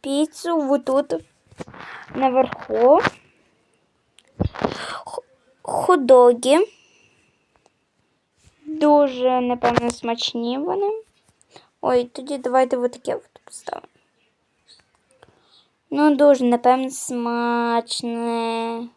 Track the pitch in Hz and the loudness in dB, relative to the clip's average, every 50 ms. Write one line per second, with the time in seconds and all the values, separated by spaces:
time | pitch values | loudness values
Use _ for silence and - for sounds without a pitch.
0 | - 269 277 285 302 311 _ - - 339 339 320 294 262 277 285 285 - 262 277 | -6 -4 -2 -2 -2 -4 _ -12 -6 -4 -4 -2 0 0 -2 -2 -2 -2 -2 -2
1 | 294 - - 320 - _ _ _ _ _ _ _ - - - - - - - - | -2 -2 -6 -8 -8 _ _ _ _ _ _ _ -20 -20 -20 -20 -20 -20 -20 -20
2 | - - - - 262 262 247 262 262 - - - - - 220 220 233 254 294 359 | -20 -14 -8 -2 -2 0 2 2 0 0 -2 -14 -10 -6 -2 2 6 6 6 6
3 | - - - - _ _ _ _ _ _ _ _ _ _ _ _ _ _ _ _ | 4 0 -4 -6 _ _ _ _ _ _ _ _ _ _ _ _ _ _ _ _
4 | _ _ _ _ _ _ _ _ - - - - - - - - - - - - | _ _ _ _ _ _ _ _ -2 -2 -2 -2 -4 -4 -4 -4 -12 -12 -12 -14
5 | - - - - - _ _ _ _ _ _ _ _ - - - - - 359 294 | -14 -12 -14 -14 -14 _ _ _ _ _ _ _ _ -6 -4 -4 2 2 2 2
6 | 262 240 262 254 247 240 247 240 247 254 277 330 403 440 _ _ _ _ _ _ | 6 6 8 8 10 8 6 4 2 2 4 4 2 0 _ _ _ _ _ _
7 | _ _ _ _ _ _ _ _ _ _ _ _ _ _ _ _ _ _ _ _ | _ _ _ _ _ _ _ _ _ _ _ _ _ _ _ _ _ _ _ _
8 | _ _ _ _ _ _ _ _ _ _ _ _ 302 302 311 311 302 294 294 294 | _ _ _ _ _ _ _ _ _ _ _ _ _ -12 -6 0 2 4 4 4
9 | 294 277 254 247 247 254 254 254 247 247 247 247 247 240 240 233 240 240 240 - | 4 2 0 -2 -2 0 0 0 0 -2 -4 -2 -2 0 0 0 -2 -2 -8 -6
10 | - 233 233 240 - - - 240 233 233 247 269 285 359 370 392 403 403 440 440 | -6 -8 -6 -6 -6 -8 -6 -6 -6 -6 -6 -6 -6 -6 -4 -4 -4 -4 -6 -8
11 | 440 _ _ _ _ _ _ _ _ _ _ - _ _ _ _ - - 254 247 | -12 _ _ _ _ _ _ _ _ _ _ -20 _ _ _ _ -4 0 0 0
12 | 240 240 _ - 254 269 294 277 254 254 247 262 262 254 269 247 240 247 240 - | -2 -4 _ -16 -10 -10 -10 -8 -6 -2 0 0 2 2 0 -2 -2 -4 -6 -6
13 | _ - - - - _ _ - _ - - - - - - - - _ _ _ | _ -8 -8 -8 -8 _ _ -20 _ -20 -20 -16 -14 -12 -12 -12 -14 _ _ _
14 | _ _ _ _ _ _ _ _ _ _ _ _ _ _ - _ _ _ _ _ | _ _ _ _ _ _ _ _ _ _ _ _ _ _ -20 _ _ _ _ _
15 | _ _ _ _ - _ _ _ _ _ _ _ _ _ _ _ _ _ - 277 | _ _ _ _ -20 _ _ _ _ _ _ _ _ _ _ _ _ _ -2 0
16 | 294 302 294 254 294 285 285 262 254 240 240 240 240 247 254 262 262 262 269 - | 2 2 4 4 6 4 6 4 4 0 0 2 4 2 2 2 0 -6 -8 -10
17 | - - 254 240 233 233 233 233 240 240 240 233 233 233 233 233 233 - - - | -12 -8 -8 -6 -6 -4 -4 -4 -2 -2 -2 -2 -2 -2 -2 -2 -4 -4 -10 -8
18 | - 240 233 233 233 233 233 233 226 226 226 226 226 226 233 233 240 233 _ | -8 -8 -6 -6 -6 -4 -4 -4 -4 -6 -6 -6 -6 -6 -8 -10 -12 -14 _